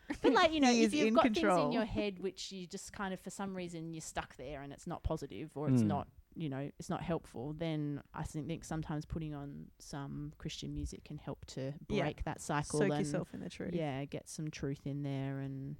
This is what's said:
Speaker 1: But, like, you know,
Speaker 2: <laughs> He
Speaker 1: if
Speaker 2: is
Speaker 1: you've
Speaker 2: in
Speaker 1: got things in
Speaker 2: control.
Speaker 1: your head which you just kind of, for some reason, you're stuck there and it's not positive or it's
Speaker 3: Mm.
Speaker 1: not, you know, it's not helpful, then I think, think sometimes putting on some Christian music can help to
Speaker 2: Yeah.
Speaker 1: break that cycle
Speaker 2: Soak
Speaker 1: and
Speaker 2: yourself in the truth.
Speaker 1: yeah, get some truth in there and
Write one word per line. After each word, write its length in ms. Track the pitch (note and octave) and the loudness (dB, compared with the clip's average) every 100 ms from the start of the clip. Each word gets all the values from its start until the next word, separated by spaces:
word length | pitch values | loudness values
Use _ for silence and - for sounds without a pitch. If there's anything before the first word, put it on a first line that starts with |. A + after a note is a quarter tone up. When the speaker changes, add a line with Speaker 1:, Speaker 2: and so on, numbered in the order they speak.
| - C#4 | -8 4
Speaker 1:
But, 120 | A4+ | 6
like, 200 | F#4 E4+ | 8 8
you 60 | D#4+ | 8
know, 100 | B3+ | 6
Speaker 2:
<laughs> 0 | |
He 120 | A#3+ | 8
Speaker 1:
if 40 | A3+ | 6
Speaker 2:
is 60 | D4 | 6
Speaker 1:
you've 80 | A3 | 6
Speaker 2:
in 40 | |
Speaker 1:
got 100 | A3+ | 8
things 140 | C#4+ G#3+ | 6 6
in 60 | |
Speaker 2:
control. 300 | G#3+ F3+ D3 | 6 6 4
Speaker 1:
your 120 | A3+ G#3+ | 2 0
head 340 | G#3+ G#3 F#3 | 0 -2 -2
which 320 | F#3 - - | -4 -6 -8
you 140 | F#3+ F3 | -8 -8
just 280 | G3 - | -10 -10
kind 200 | - G3 | -6 -4
of, 60 | F#3 | -6
for 100 | G3 | -8
some 240 | - G3 | -6 -6
reason, 400 | F#3+ F3 F3 E3 | -4 -6 -6 -6
you're 80 | D#3+ | -6
stuck 340 | - - - - | -8 -6 -6 -8
there 240 | B2+ C#3+ | -10 -8
and 100 | C#3 | -8
it's 140 | - - | -10 -8
not 160 | D#3+ | -2
positive 480 | - D#3+ C#3 F#2+ D#3 C#3 | 0 0 -2 -8 -8 -2
or 120 | D3 | 4
it's 120 | B2+ | 6
Speaker 3:
Mm. 40 | G#2+ | 6
Speaker 1:
not, 200 | C3+ - - - - | 2 -4 -14 -16 -6
you 140 | D#3+ | -4
know, 220 | C3+ C#3+ - | -4 -6 -8
it's 100 | - | -4
not 140 | E3+ | -4
helpful, 500 | D#3 D#3+ - - C3+ | -2 -4 -4 -8 -6
then 480 | D#3 E3 D#3 D3 C#3+ - | -4 -2 0 -2 -4 -8
I 100 | - | -8
think, 240 | D#3 D#3 C#3+ | -6 -6 -4
think 160 | - | -6
sometimes 420 | - D#3+ - D3+ - | -4 -6 -4 -4 -4
putting 300 | F3 D#3 D3 | -6 -6 -6
on 300 | C#3+ D3 - - | -8 -10 -14 -16
some 560 | - C#3+ C#3 C#3+ D3 - | -12 -8 -6 -6 -8 -8
Christian 360 | E3 - C#3+ | -8 -6 -6
music 300 | D3 C#3+ - | -4 -4 -6
can 140 | - D3+ | -12 -10
help 280 | - - - | -8 -10 -8
to 260 | - C3 D3 - | -6 -6 -6 -2
Speaker 2:
Yeah. 140 | G#3 | 0
Speaker 1:
break 200 | D3+ - | 2 0
that 160 | - - | -4 -4
cycle 380 | - D3 D3 D3+ | -2 0 0 2
Speaker 2:
Soak 100 | D3 | 4
Speaker 1:
and 80 | D3 | 4
Speaker 2:
yourself 340 | D3 D3+ F3 | 0 -2 -4
in 80 | - | -8
the 80 | - | -10
truth. 240 | - F#3+ | -6 -4
Speaker 1:
yeah, 320 | E3+ D3+ C3 C#3+ | -2 0 -2 -4
get 220 | D3 - | -8 -10
some 200 | - D#3 | -8 -6
truth 380 | - C#3 C#3+ C#3+ | -4 -4 -2 -4
in 160 | C#3 | -4
there 360 | C#3+ C3+ C3+ C#3 | -2 -2 -2 -4
and 360 | C3+ C3+ C#3 D3 | -6 -6 -8 -10